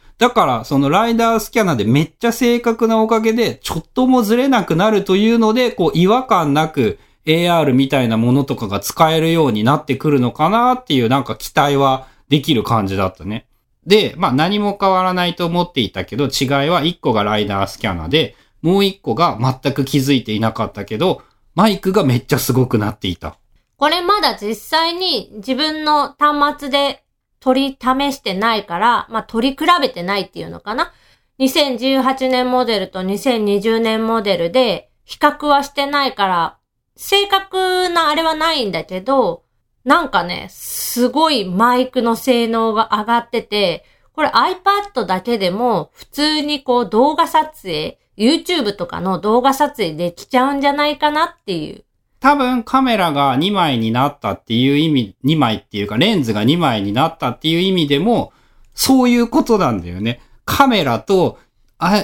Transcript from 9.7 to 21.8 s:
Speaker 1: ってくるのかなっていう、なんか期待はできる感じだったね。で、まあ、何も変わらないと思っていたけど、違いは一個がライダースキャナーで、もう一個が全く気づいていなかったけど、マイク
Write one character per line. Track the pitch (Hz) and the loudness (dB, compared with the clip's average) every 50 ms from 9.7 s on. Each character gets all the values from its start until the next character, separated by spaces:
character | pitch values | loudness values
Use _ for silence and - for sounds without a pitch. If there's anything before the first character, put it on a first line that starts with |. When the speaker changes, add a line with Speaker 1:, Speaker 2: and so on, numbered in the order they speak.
| 151 | 0
Speaker 1:
っ | 156 - | 0 0
て | - 131 | -4 -4
く | - - 156 | -2 0 0
る | 147 131 | 2 2
の | 123 117 | 0 0
か | - - 151 175 | 0 0 0 0
な | 214 233 240 254 254 | 2 2 2 0 0
っ | 254 - | -2 -2
て | - 151 | -2 0
い | 127 | 0
う、 | 117 113 | 2 2
な | 131 143 | 2 0
ん | - | 0
か | - 110 | -4 -8
期 | - - - - | -10 -12 -4 0
待 | 156 139 143 143 | 0 0 2 2
は | 139 139 135 131 131 - - _ _ _ | 2 2 2 0 -2 -4 -14 _ _ _
で | _ 139 147 | _ 0 0
き | 127 165 143 | 2 0 0
る | 110 104 | 0 0
感 | - 123 110 98 | 0 0 0 0
じ | 95 98 | -2 -2
だ | 98 95 | -2 -2
っ | 92 - | -4 -4
た | - 80 | -8 -10
ね。 | 98 107 113 - _ _ _ _ _ _ _ _ | -10 -10 -10 -12 _ _ _ _ _ _ _ _
で、 | 160 202 214 170 110 - | 2 2 2 2 0 -4
ま | 160 190 151 | -4 -2 0
あ、 | |
何 | 123 143 160 185 208 | 0 0 0 0 0
も | 208 208 202 196 - | 0 -2 -2 -2 0
変 | 196 190 | 0 0
わ | 190 185 185 | 2 2 0
ら | 185 180 | 0 0
な | 180 175 | -2 -2
い | 175 170 | -2 -2
と | - 175 | -4 -4
思 | 165 170 175 175 | -2 0 -2 -2
っ | 170 | -2
て | - 139 | -2 -2
い | 107 90 | -4 -2
た | - 98 90 | -4 -8 -10
け | - 104 | -6 -4
ど、 | 123 143 | -4 -4
違 | - - - 139 | -2 -2 -2 -2
い | 123 143 139 143 160 | 0 0 0 0 0
は | 180 165 143 | 0 0 0
一 | 175 175 - | -2 -4 -2
個 | - 120 113 | -2 0 0
が | 104 101 | 0 0
ラ | 104 107 | 0 0
イ | 107 104 | 0 -2
ダ | 101 101 98 98 | -2 -2 -2 -2
ー | 95 | -4
ス | - | -4
キ | - - | -6 -6
ャ | 104 90 | -4 -4
ナ | 85 78 | -4 -4
ー | 85 | 0
で、 | - 160 139 - - _ _ _ _ _ - | 0 0 0 -2 -6 _ _ _ _ _ -2
も | 165 190 196 | 0 2 2
う | 202 | 2
一 | 190 190 - | 0 -2 -6
個 | - 139 147 | -6 -4 -2
が | 151 175 160 113 107 | 0 0 0 0 0
全 | 127 131 123 - - 139 123 | -2 -2 -2 -2 -4 -4 -2
く | 147 131 | -2 -2
気 | 127 - 143 | 0 0 0
づ | 131 143 139 | 2 2 2
い | 120 - | 0 0
て | 110 | -2
い | 107 104 | -4 -2
な | 113 113 - | -2 -2 -2
か | - 107 | -4 -6
っ | - | -6
た | - 104 101 | -8 -12 -10
け | - 110 | -8 -4
ど、 | 107 165 185 - - - _ _ _ _ _ _ | -2 -2 -2 -2 -4 -8 _ _ _ _ _ _
マ | 165 208 220 | 0 2 2
イ | 196 | 0
ク | - | 0